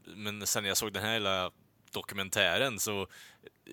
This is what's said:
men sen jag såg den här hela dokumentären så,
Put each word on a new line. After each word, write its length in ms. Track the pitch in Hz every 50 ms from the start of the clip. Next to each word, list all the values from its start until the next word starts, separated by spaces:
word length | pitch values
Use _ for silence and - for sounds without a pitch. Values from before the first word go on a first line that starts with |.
| - - 85
men 320 | 104 104 104 104 104 98
sen 180 | - - 113 104
jag 120 | 98 92
såg 160 | - 113 107 98
den 100 | 95 104
här 100 | 107 113
hela 380 | 110 104 98 95 92 92 85 - _ _ _ _ _ _ - -
dokumentären 840 | 101 - - 98 98 95 92 - 107 98 87 87 107 135 135 113 95
så, 280 | - 110 104 98 95 - - - - - - _ - - _ _ - -